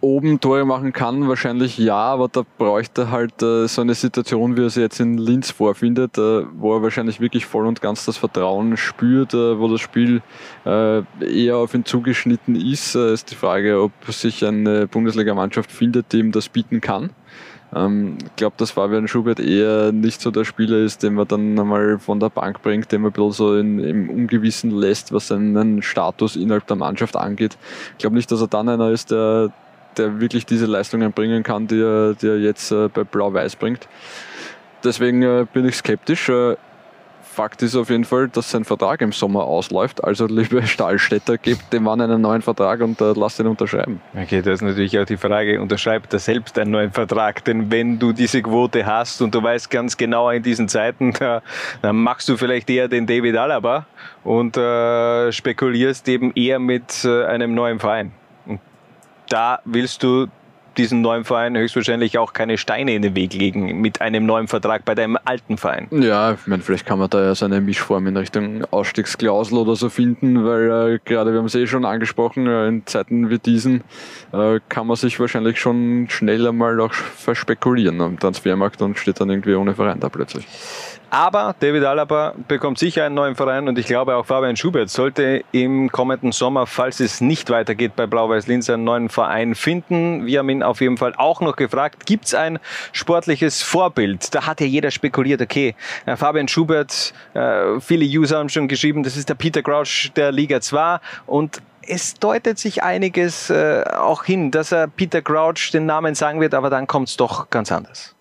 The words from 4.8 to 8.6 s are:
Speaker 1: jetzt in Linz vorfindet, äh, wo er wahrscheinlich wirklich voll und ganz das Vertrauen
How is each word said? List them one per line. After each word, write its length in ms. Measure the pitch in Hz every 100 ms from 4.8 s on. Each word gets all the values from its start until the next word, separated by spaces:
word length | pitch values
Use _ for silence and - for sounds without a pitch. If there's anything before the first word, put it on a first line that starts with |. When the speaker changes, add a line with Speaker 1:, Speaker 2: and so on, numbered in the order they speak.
Speaker 1:
jetzt 200 | 113 -
in 180 | 120 117
Linz 320 | 113 127 127
vorfindet, 680 | - 107 101 120 120 127 -
äh, 260 | 107 110 67 80
wo 200 | 107 110
er 60 |
wahrscheinlich 360 | 110 117 113 107
wirklich 260 | 117 120 -
voll 200 | 113 110
und 140 | 117
ganz 240 | 104 107
das 120 | - -
Vertrauen 600 | - - 92 98